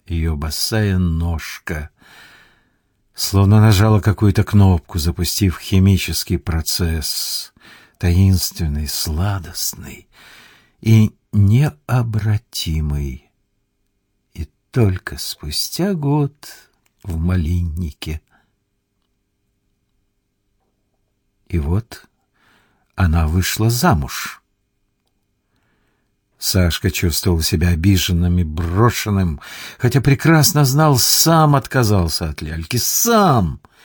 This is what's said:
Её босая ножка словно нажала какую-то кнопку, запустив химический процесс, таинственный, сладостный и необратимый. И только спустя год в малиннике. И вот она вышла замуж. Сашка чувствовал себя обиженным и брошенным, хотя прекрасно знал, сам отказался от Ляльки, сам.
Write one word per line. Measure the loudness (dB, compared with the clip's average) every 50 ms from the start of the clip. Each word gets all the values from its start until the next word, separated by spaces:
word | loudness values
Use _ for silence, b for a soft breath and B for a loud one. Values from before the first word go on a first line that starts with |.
| _
Её | -6 -4 -2 -2 -2 -2
босая | -4 -4 -6 -6 -6 -6 -2 -2 0 0 0 0
ножка | 0 0 0 0 0 -2 -2 -2 -4 -6 -10 -16 -14 -10 -10 -8 -8 -10 -12 _ b b b b b b b b b b b b b b b b b b b b _ _ _ _
словно | -8 -6 0 2 2 4 6 6 6
нажала | 6 6 4 4 4 4 2 2
какую-то | 2 0 0 2 2 2 2 2 0
кнопку, | 2 4 4 6 6 4 2 0 -4 -6 -4
запустив | -2 -2 -2 -4 -4 -4 -4 -2 -2 -2 -2 -4
химический | -6 -2 0 2 4 4 4 2 0 -2 -6 -6 -4 -4 -4 -4
процесс, | -4 -4 -4 -4 -4 -4 -4 -4 -2 -2 -2 -4 -6 -6 -8 -8 -8 -8 -8 -10 -10 -12 _ B B B B B B B B B
таинственный, | 0 2 4 4 4 4 4 2 0 -4 -6 -4 -4 -4 -4 -4 -4 -6
сладостный | -6 -6 -6 -4 -4 -2 -2 -2 -4 -4 -8 -10 -10 -8 -8 -8 -8 -10 -16 -20 -20 -20 -20 _ b b b b b b b b b b b b b b
и | 2 4 6 6 6 4 0 _ _ _ 0
необратимый. | 2 4 4 4 4 2 2 -2 _ _ -2 -2 0 0 0 -2 -2 -2 0 -2 -2 -4 _ -10 -8 -6 -4 -2 -2 -2 -2 -2 -4 -4 -6 -8 -10 _ _ _ _ _ _ _ _ _ _ _ _ _ _ _ _ _ _ _ _ _ _ -14
И | -12 -12 -12 _ _ _ _
только | 0 0 2 2 0 -2 -8 -12 -12 -10
спустя | -10 -10 -12 -12 -10 -8 -6 -6 -6 -6 -6 -4 -4 -4 -4
год | -2 -2 0 0 0 0 -2 -4 _ -20 -20 -20 -20 -20 _ _ _ _ _ _ _ -12
в | -8 -6 -2
малиннике. | -2 0 0 0 0 0 0 -2 -2 -4 -4 -6 -8 -8 -10 -10 -10 -10 -10 -10 _ _ _ _ _ _ _ _ _ _ _ _ _ _ _ _ _ _ _ _ _ _ _ _ _ _ _ _ _ _ _ _ _ _ _ _ _ _ _ _ _ _ _ _ _ _ _ _ _ _ _ _ _ _ _ _ _ _ _ _ _ _ _ _ _ -6
И | -4 -4
вот | -2 0 -2 -2 -4 -6 -12 -20 _ _ _ _ _ _ _ _ _ _ _ _ _ _ _ _ _ _ _
она | -2 0 2 2 2 0
вышла | 0 0 0 -2 -2 -2 -2 0 0
замуж. | 0 0 0 0 0 0 -2 -4 -8 -10 -12 -12 -14 -18 _ _ _ _ _ _ _ _ _ _ _ _ _ _ _ _ _ _ _ _ _ _ _ _ _ _ _ _ _ _ _ _ _ _ _ _ _ _ _ -10
Сашка | -6 -2 0 2 2 2 0 -2 -4 -4 -2
чувствовал | -2 -2 -2 -2 -2 0 0 0 0
себя | 0 -2 -2 0 0 0
обиженным | 0 2 2 2 2 2 2 0 0 0 0 2 2 0
и | 0
брошенным, | -2 -4 -6 -4 -4 0 2 2 2 2 0 -4 -2 -2 0 0 -2 -4 -6 B B B B B B B
хотя | B -2 0 0 0
прекрасно | 2 2 0 2 2 4 4 4 4 4 2 2 2
знал, | 2 2 2 2 4 4
сам | 2 2 2 2 2 2 4 4 4 4 4 4
отказался | 2 0 -2 -2 0 2 2 4 2 2 0 -2 -4 -6 -6
от | -8 -8 -10
Ляльки, | -10 -10 -10 -8 -6 -4
сам. | -4 -2 -2 -2 0 0 2 2 4 4 4 4 4 2 0 -2 -6 _ B B B B